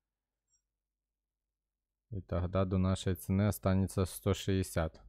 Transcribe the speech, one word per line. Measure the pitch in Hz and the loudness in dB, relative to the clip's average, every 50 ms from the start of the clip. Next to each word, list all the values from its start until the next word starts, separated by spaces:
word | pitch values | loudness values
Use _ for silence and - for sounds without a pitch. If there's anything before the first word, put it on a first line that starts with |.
| _ _ _ _ _ _ _ _ _ _ _ _ _ _ _ _ _ _ _ _ _ _ _ _ _ _ _ _ _ _ _ _ _ _ _ _ _ _ _ _ _ _ | _ _ _ _ _ _ _ _ _ _ _ _ _ _ _ _ _ _ _ _ _ _ _ _ _ _ _ _ _ _ _ _ _ _ _ _ _ _ _ _ _ _
И | 110 98 | -12 -12
тогда | 87 - 87 87 87 87 90 95 95 | -8 -6 -4 -4 -2 -2 0 0 0
до | 92 98 92 | 2 2 2
нашей | 92 95 95 - - 98 92 | 2 2 0 0 -2 -4 -4
цены | - - - 95 95 104 104 | -4 -2 0 2 2 2 2
останется | 95 - - 98 95 95 95 90 - - 92 | 0 0 0 2 2 2 2 0 0 -2 -2
сто | - - - - 104 95 | -2 -4 -2 0 0 0
шестьдесят. | - - - 95 95 92 - - 87 80 80 - - - | 0 0 0 0 0 0 0 -2 -2 -2 -2 -4 -10 -18